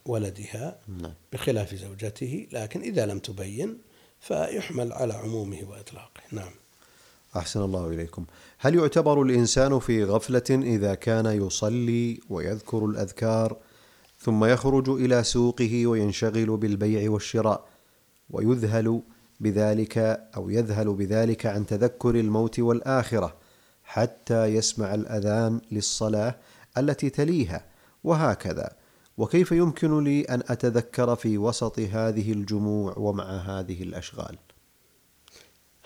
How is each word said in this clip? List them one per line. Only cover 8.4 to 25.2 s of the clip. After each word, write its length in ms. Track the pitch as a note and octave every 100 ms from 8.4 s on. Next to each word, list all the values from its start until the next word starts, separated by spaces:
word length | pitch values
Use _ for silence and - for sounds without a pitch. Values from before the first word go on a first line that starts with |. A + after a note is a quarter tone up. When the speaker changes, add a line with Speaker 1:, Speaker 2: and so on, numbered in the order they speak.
| - -
Speaker 2:
هل 160 | C3
يعتبر 480 | E3+ D3+ E3 D3+ D3
الإنسان 560 | C3 B2 A#2 - C3+ C3+
في 260 | A#2+ A2+
غفلة 380 | G2 G#2+ - B2 -
إذا 440 | C3 B2 G#2+ G2+
كان 320 | F#2+ - A2+ A2
يصلي 960 | G#2 F#2+ - G#2+ A#2+ A#2+ A#2 A#2+ A2+ -
ويذكر 540 | F2+ D#2+ G#2+ - A2+
الأذكار 720 | G#2+ G#2 G2 - A2+ A2 A2 - - _ _ _ _ _
ثم 240 | - G#2+
يخرج 440 | A2 B2 C3+ C3+ C3
إلى 360 | C3+ B2+ B2
سوقه 640 | A2+ A#2+ A#2+ A#2+ A#2 A#2+ A#2
وينشغل 680 | A2+ G#2 F#2+ A2+ A2 A2 A2
بالبيع 540 | G#2+ G2+ G#2+ G#2+ G#2+
والشراء 580 | G#2+ - A#2 G#2+ G2 - _ _ _ _ _ -
ويذهل 720 | - G#2+ B2+ A2 A2+ A2+ A2+ - - _ -
بذلك، 580 | G#2+ G2+ G#2+ G#2+ G#2+ A2+ A2 A2 - G2
أو 140 | F#2
يذهل 440 | G#2+ A2+ G#2+ G#2+
بذلك 520 | G2 G2 A2 A2+ A2 A#2
عن 200 | G2+ G2+
تذكر 480 | G#2 A#2+ - A#2+
الموت 440 | A#2 A2 G#2+ A2+ A#2+
والآخرة 760 | A#2 A#2 B2+ C3+ A2+ A2+ E2+ - _ _ _ _
حتى 600 | - - B2 - - A2+
يسمع 500 | A2 G#2+ G#2+ - G2+
الأذان 640 | G#2 G#2+ A2